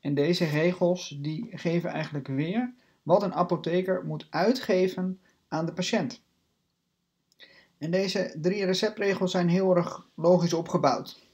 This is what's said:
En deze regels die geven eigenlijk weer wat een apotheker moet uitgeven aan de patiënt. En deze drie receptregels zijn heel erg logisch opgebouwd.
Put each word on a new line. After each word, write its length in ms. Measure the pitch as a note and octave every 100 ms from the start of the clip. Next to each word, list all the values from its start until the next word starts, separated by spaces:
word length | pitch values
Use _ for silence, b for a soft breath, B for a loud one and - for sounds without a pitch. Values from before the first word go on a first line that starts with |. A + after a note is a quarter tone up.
En 140 | D3
deze 300 | C#3+ D3 F3
regels 720 | E3 D3 E3+ F3+ F3 F3+ - C#3+
die 280 | C#3+ D#3 -
geven 400 | E3+ F3 E3+ E3+
eigenlijk 360 | - D#3 D3 C3
weer 460 | C3+ D#3 G#3 B3 - b b
wat 200 | - F#3
een 120 | G3+
apotheker 680 | D3+ F3 E3 D#3+ F3 F#3 F3+
moet 220 | D3 D#3 -
uitgeven 920 | D3+ F#3+ C4 - F#3 F#3 F#3 F#3 F#3 b b _
aan 180 | D#3 E3
de 60 |
patiënt. 540 | - F3+ A3 C#3 - _ _ _ _ _ _ _ _ _ _ _ _ B B B _
En 120 | D3+
deze 460 | F3+ F#3+ G3 F3+ D#3+
drie 240 | D#3+ G3+
receptregels 680 | F#3+ F#3 G#3+ - G3+ F#3 F#3
zijn 180 | F3+ F3
heel 280 | F3 F#3+ F3
erg 320 | E3+ - -
logisch 380 | - E3 F3+ E3+
opgebouwd. 680 | E3 E3 F3 D3 A#2 A#2+ - _